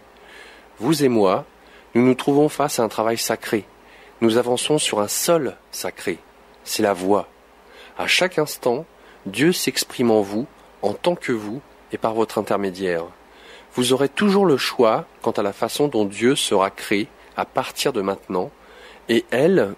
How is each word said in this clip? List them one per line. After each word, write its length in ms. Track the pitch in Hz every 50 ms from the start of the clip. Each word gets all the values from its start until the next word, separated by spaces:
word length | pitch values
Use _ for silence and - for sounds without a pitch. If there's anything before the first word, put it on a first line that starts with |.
| - - - - - - - - - - - - - - - -
Vous 240 | 101 139 165 143 147
et 40 | 127
moi, 360 | 120 110 101 92 95 127 147 - - - - - - - - - -
nous 100 | 117 123
nous 120 | 127 127
trouvons 320 | 120 - 143 143 143 151 151
face 320 | - - 139 147 - -
à 20 | 117
un 60 | 107
travail 280 | - - 107 113 117
sacré. 480 | 110 - - 113 - - - - 107 95 - - - - - - - - - - - 117
Nous 140 | 113 110
avançons 420 | 120 120 120 123 120 - - 151 151
sur 200 | - - - 104
un 80 | 104
sol 500 | 101 - - - - 170 165 139 107 - - - _
sacré. 480 | - - - 92 - - - 104 87 - - - - - - - - - -
C'est 180 | - - - 107
la 120 | 104 98
voie. 340 | 87 92 95 104 98 87 - - _ _ _ _ - - - - - - - -
À 120 | - 87 85
chaque 320 | - - 180 185 - 160
instant, 460 | 151 143 - - - 127 120 139 165 - _ - - - - - -
Dieu 260 | 98 95 110 139 175 180
s'exprime 580 | - - 135 127 - - - - - 123 117
en 100 | 110 110
vous, 260 | 101 98 104 110 139 - - - - - - - -
en 120 | 101 -
tant 200 | - - 180 175
que 180 | 175 - - 123
vous, 280 | 110 104 104 110 139 - - - - - - -
et 60 | -
par 160 | - 117 110
votre 240 | 113 110 - - 113
intermédiaire. 640 | 101 - 110 98 101 95 90 90 95 92 87 82 85 90 - - - - - - - - - - - - -
Vous 180 | - 123 120 131
aurez 160 | 127 139 139
toujours 380 | - - 208 208 190 202 202
le 100 | 180 143
choix 500 | 123 - - - - 123 110 113 147 170 - - - -
quant 80 | 117
à 120 | 110 - 104
la 100 | 98 101
façon 340 | - 120 110 - - 147
dont 200 | - - 110 104
Dieu 280 | 98 98 98 113 123 143
sera 360 | - - - 110 95 95 98
créé 360 | - - - - 107 101 113 - - - - - -
à 80 | - 92
partir 480 | - - 135 127 - - - - 147 131
de 80 | 110
maintenant, 500 | 95 98 98 - - - 95 90 95 143 - - - - - - - - - - - -
et 160 | 117 117 - -
elle 440 | - 120 143 170 196 160 110 98 101